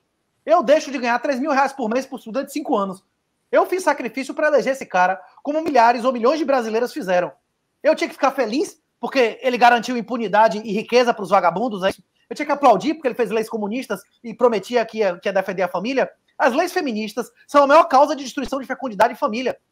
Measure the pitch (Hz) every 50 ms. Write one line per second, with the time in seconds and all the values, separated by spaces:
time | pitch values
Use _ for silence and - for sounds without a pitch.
0 | _ _ _ _ _ _ _ _ - 269 311 349 240 202 294 311 302 294 254 262
1 | 240 240 240 240 240 294 277 240 277 320 277 269 277 269 277 - 240 214 226 262
2 | 262 - 269 240 - 226 208 269 277 277 - 294 - - 277 208 196 190 185 190
3 | _ _ _ _ _ _ _ _ _ _ - 302 370 - 349 370 - 311 277 294
4 | 269 226 - 269 269 - - - 311 302 302 254 180 247 269 269 - - - 185
5 | 180 185 190 - - - _ _ - 277 294 311 320 330 285 240 226 233 240 254
6 | 214 262 240 247 220 247 320 302 320 254 269 262 226 226 214 220 247 233 - 311
7 | 220 180 185 180 180 151 - _ _ _ _ _ _ _ _ _ - 285 311 311
8 | 330 - - - - 269 277 285 247 214 208 294 403 - - _ _ _ _ _
9 | - 233 - 269 240 220 190 - 262 262 254 220 240 240 240 233 - 240 254 240
10 | 220 - 240 240 233 190 190 208 220 220 190 208 220 226 190 220 202 - 226 247
11 | 247 240 226 - 202 160 202 190 175 170 165 185 233 254 208 185 185 196 - -
12 | _ _ _ _ _ - - - 294 302 285 285 285 269 214 185 190 277 320 320
13 | - 247 226 - 233 185 214 226 214 - - 220 208 196 220 269 247 - 214 -
14 | - _ _ _ - 233 196 - 247 247 233 196 185 - 240 240 214 220 - 220
15 | 214 190 175 175 - 208 185 190 190 214 185 180 185 180 - 175 185 240 269 254
16 | 196 - - _ _ _ _ - - 269 233 294 359 339 - 370 330 269 214 208
17 | 214 208 - 247 220 - _ _ _ - - 285 285 262 285 320 330 339 269 262
18 | 294 285 311 269 285 233 - 294 262 - 262 277 254 - 262 - 262 262 208 185
19 | 220 240 247 - 302 254 208 240 262 233 - - _ _